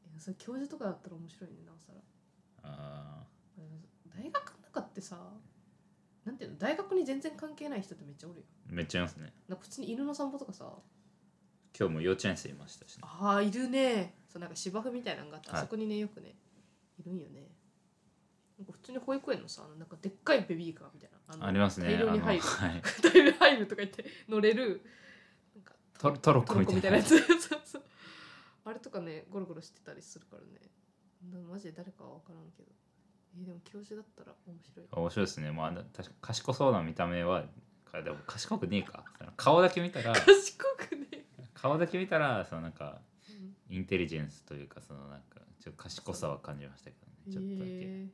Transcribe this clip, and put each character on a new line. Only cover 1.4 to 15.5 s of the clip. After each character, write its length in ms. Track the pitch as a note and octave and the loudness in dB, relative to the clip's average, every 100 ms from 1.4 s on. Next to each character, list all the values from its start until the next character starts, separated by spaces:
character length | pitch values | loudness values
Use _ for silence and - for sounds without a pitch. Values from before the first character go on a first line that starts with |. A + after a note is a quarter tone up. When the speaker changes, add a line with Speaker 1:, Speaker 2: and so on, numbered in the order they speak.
| F3 | -20
Speaker 1:
い 20 | |
ね、 80 | - E3 | -20 -20
な 80 | |
お 60 | - | -20
さ 120 | - | -20
ら。 80 | - _ _ _ _ _ _ | -20 _ _ _ _ _ _
Speaker 2:
あ 640 | D#2 C#2 C#2+ C#2+ D2 D2+ - | -18 -16 -14 -14 -16 -18 -20
あ。 20 | _ _ - | _ _ -20
Speaker 1:
う 40 | |
ん、 220 | D#3 D#3+ - _ E3 | -20 -20 -20 _ -20
大 200 | E3+ C#4 | -16 -6
学 200 | C#5 C#5 | -6 -8
の 60 | - - | -20 -10
中 140 | C#4+ | -8
っ 80 | - | -8
て 100 | G3+ | -14
さ、 320 | - F3 F3+ G#3+ - _ _ _ _ _ _ _ | -14 -16 -18 -20 -20 _ _ _ _ _ _ _
な 80 | G#3+ | -14
ん 60 | C4+ | -12
て 80 | - | -14
い 20 | |
う 40 | |
の、 60 | D3 | -4
大 180 | A#3 D#4+ | -2 -2
学 160 | G4 | 0
に 100 | F#4 | 0
全 160 | C4+ C4+ | 0 -4
然 160 | D#4 A3+ | -6 -10
関 200 | D#4 D4 | -12 -10
係 120 | D4 | -8
な 100 | A#3+ | -6
い 40 | |
人 140 | F#3+ E3 | -8 -14
っ 20 | |
て 80 | C#3+ | -18
め 60 | |
っ 40 | C#3+ | -18
ち 100 | E3 | -18
ゃ 40 | |
お 40 | |
る 60 | E3 | -18
よ。 40 | - _ - | -20 _ -10
Speaker 2:
め 160 | F2 | -6
っ 20 | D#2 | -4
ち 120 | F2+ | -2
ゃ 20 | |
い 40 | |
ま 40 | F2 | -4
す 60 | - | -6
ね。 160 | D#2 - - | -18 -20 -14
Speaker 1:
な 80 | F#3 | -14
ん 20 | |
か 60 | |
普 60 | - | -12
通 120 | - | -12
に 100 | A3+ | -8
犬 120 | A3+ | -6
の 100 | C#4+ | -6
散 160 | D4 C#4 | -4 -6
歩 80 | C#4 | -6
と 80 | A#3+ | -12
か 80 | |
さ。 180 | - - - _ _ _ _ _ _ _ _ _ - | -14 -18 -20 _ _ _ _ _ _ _ _ _ 0
Speaker 2:
今 120 | F#2+ | 0
日 60 | D#2 | 2
も 60 | |
幼 100 | F2 | 2
稚 180 | F#2+ G2+ | 2 0
園 80 | E2 | -2
生 120 | D2 | -8
い 40 | |
ま 140 | C#2 D2 | -14 -18
し 100 | - | -20
た 100 | - | -20
し 80 | - | -20
ね。 40 | - | -18
Speaker 1:
あ 320 | E3 G3+ G3+ | -2 2 2
あ、 40 | |
い 100 | G#3 | 2
る 160 | A3 B3+ | 0 -2
ね。 480 | C4+ C4 A3 F3 - _ | 2 2 2 -2 -10 _
そ 80 | E3+ | -14
う、 40 | |
な 60 | E3+ | -12
ん 20 | |
か 40 | D#3+ | -8
芝 260 | F#3+ G3+ | -6 -6
生 100 | B3 | -6
み 100 | A#3+ | -6
た 80 | A#3 | -6
い 60 | C#3+ | -8
な 60 | |
の 80 | D3 | -10
が 60 | D#3 | -16
あ 20 | |
っ 20 | |
て、 60 | |
Speaker 2:
は 60 | - | -6